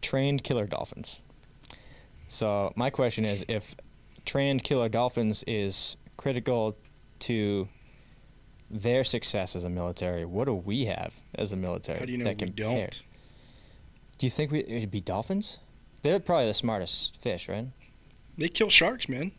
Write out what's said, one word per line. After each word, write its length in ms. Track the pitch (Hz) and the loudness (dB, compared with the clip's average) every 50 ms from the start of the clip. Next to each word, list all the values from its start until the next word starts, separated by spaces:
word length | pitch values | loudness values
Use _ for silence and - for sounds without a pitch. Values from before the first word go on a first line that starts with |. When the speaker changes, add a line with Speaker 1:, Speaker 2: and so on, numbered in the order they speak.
| - | -2
Speaker 1:
Trained 400 | - - 135 135 143 143 135 - | 0 0 2 2 4 2 0 0
killer 220 | - 139 120 104 | 0 0 0 0
dolphins. 540 | 101 - - - - - - - - - - - - - - - - - - - - - - - - - - - - - - - - | 0 -2 -6 -6 -6 -8 -12 -12 -12 -12 -14 -16 -20 -20 -20 -20 -20 -20 -20 -20 -18 -18 -20 -20 -20 -20 -20 -20 -20 -20 -20 -14 -8
So 440 | - - 117 107 104 101 101 95 - | -4 0 2 2 4 4 2 0 0
my 140 | - 117 135 | 0 0 0
question 340 | - - 131 120 110 - 110 | 2 2 2 2 2 0 0
is, 200 | 107 101 98 92 - | 0 0 -2 -2 -2
if 260 | 117 107 - - - - - - - - - - - - - | -4 -4 -4 -6 -14 -16 -18 -20 -20 -20 -20 -20 -20 -10 -10
trained 360 | - - 143 139 139 139 131 - | -2 0 2 2 4 2 2 2
killer 260 | - 147 131 117 113 | 2 2 4 4 2
dolphins 520 | 107 117 123 123 - - 117 107 107 - - | 2 2 2 2 2 2 2 2 0 0 -2
is 500 | - 113 107 101 98 92 - - - - - - - - - | -2 -2 0 0 0 0 -2 -2 -2 -4 -8 -12 -20 -18 -6
critical 580 | - 139 135 123 113 - 127 117 110 107 104 - - - - - - - - - | -2 -2 -2 0 0 2 2 2 2 0 -2 -4 -14 -20 -20 -20 -20 -20 -12 -10
to 480 | - - 120 113 104 101 101 101 95 101 - - - - - - - - - - - - - - - - - - - - | -4 0 0 2 2 2 2 2 0 -4 -6 -16 -20 -20 -20 -20 -20 -20 -20 -20 -20 -20 -20 -20 -20 -20 -20 -20 -18 -10
their 340 | - 107 98 117 120 131 131 | -8 -2 2 4 4 4 4
success 520 | - - 120 - - - 104 92 90 - | 4 2 2 2 2 2 2 0 0 -2
as 80 | 92 87 | -4 -2
a 60 | 87 | -2
military, 540 | 90 90 87 87 87 - 90 90 90 87 82 | -2 -2 -2 -2 -2 -2 -2 -2 -2 -2 -4
what 180 | 82 87 98 127 | -2 -2 0 0
do 80 | 139 120 | 0 0
we 300 | 95 87 98 104 127 135 | -2 -2 -2 0 0 0
have 360 | 107 92 87 85 82 - - - - - - | 0 -2 -2 -4 -8 -10 -14 -20 -14 -6 -4
as 140 | 104 101 101 | -4 -2 -2
a 40 | |
military 420 | 95 92 90 87 - - - - - | -2 -2 -2 -2 -4 -4 -4 -4 -4
Speaker 2:
How 40 | - | -4
do 80 | 127 123 | -4 -4
you 60 | 123 | -2
know 60 | 120 | -2
Speaker 1:
that 140 | 107 95 104 | -2 -2 -2
Speaker 2:
we 60 | 98 92 | -4 -6
Speaker 1:
compare? 320 | - 101 107 107 120 123 | -4 -4 -2 0 0 0
Speaker 2:
don't? 220 | 98 - - - - - - - - - - - - - - - - - - - - - - - - - - - | -2 -4 -6 -12 -14 -16 -20 -20 -20 -20 -20 -20 -20 -20 -20 -20 -20 -20 -20 -20 -20 -20 -20 -20 -20 -20 -8 -2
Speaker 1:
Do 80 | - | -2
you 40 | 127 | 0
think 220 | - - 156 143 147 | 0 0 -2 0 0
we, 80 | 151 | 0
it'd 300 | - - 110 120 110 101 | -2 -2 -4 -4 -4 -2
be 100 | 92 104 | -4 -4
dolphins? 580 | 90 - 92 95 110 - 190 202 214 - - - - - - - - - - - - | -2 -2 -2 -2 -2 -2 -2 -2 -2 -4 -8 -12 -16 -20 -20 -20 -20 -20 -20 -2 2
They're 180 | 143 170 196 | 2 2 2
probably 260 | 196 - 175 160 131 | 2 2 4 4 4
the 80 | 110 104 | 4 2
smartest 640 | - - 117 113 101 90 82 - - - - - | 2 2 0 0 0 -2 -2 -2 -2 -2 -4 -6
fish, 320 | - - 123 98 87 - - | -4 -4 -4 -4 -2 -4 -6
right? 200 | 90 104 117 131 131 - - - - - - - - - - - - | -6 -6 -6 -8 -10 -14 -20 -20 -20 -20 -20 -20 -20 -20 -20 -18 -8
Speaker 2:
They 120 | - 151 170 | -4 -4 -2
kill 200 | - - 220 208 | 2 2 2 8
sharks, 380 | - - 165 180 254 247 - - | 8 8 8 8 4 0 -4 -4
man. 240 | 131 123 151 190 - | -2 -2 -2 -4 -6